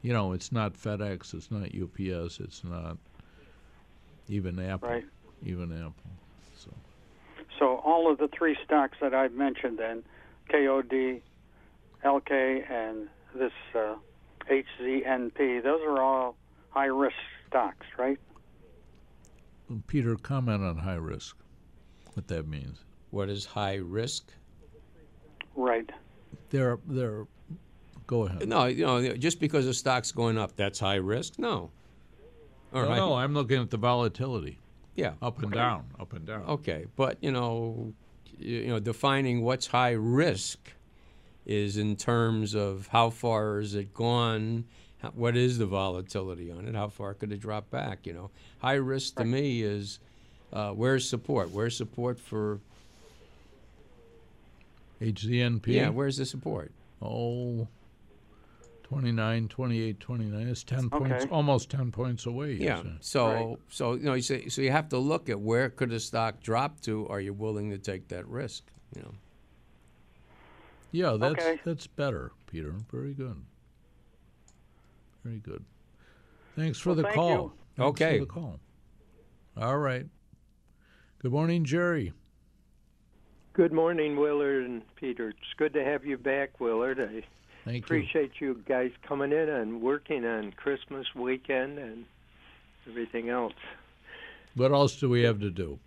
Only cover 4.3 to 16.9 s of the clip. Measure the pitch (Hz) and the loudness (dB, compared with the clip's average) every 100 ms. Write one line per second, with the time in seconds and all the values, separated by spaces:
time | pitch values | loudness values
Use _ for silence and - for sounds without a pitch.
4.3 | 101 92 87 92 92 120 120 104 - - | -4 -2 -4 -4 -4 -2 -4 -4 -20 -20
5.3 | - - 90 85 82 82 80 - 90 - | -12 -8 -6 -6 -8 -10 -12 -18 -18 -20
6.3 | - - - - - - - - - - | -20 -20 -20 -20 -20 -20 -20 -20 -20 -20
7.3 | - - - 139 127 151 165 165 147 147 | -20 -18 0 2 2 4 4 6 4 2
8.3 | - 170 147 - 151 135 - 143 131 131 | 2 2 2 2 4 4 0 0 2 2
9.3 | 120 139 131 127 110 113 117 113 - - | 2 -2 0 -4 -2 -4 -6 -10 -20 -20
10.3 | - - 151 139 135 123 131 131 127 - | -20 0 4 6 4 2 0 0 -2 -10
11.3 | - - - - - - - 139 139 - | -20 -20 -20 -20 -20 -20 -2 2 2 2
12.3 | 139 131 131 127 120 110 110 104 - - | 2 2 0 -2 -4 -4 -6 -10 -16 -16
13.3 | 127 127 - - 117 107 110 - - - | -2 -2 -2 -4 -2 0 -4 -12 -20 -20
14.3 | - - 135 131 - 127 131 127 131 120 | -18 0 2 2 -6 -2 0 2 0 -2
15.3 | - 139 123 123 160 156 139 131 131 123 | 0 2 2 2 2 2 4 4 4 0
16.3 | - - - - 135 139 | -4 -20 -20 -4 0 2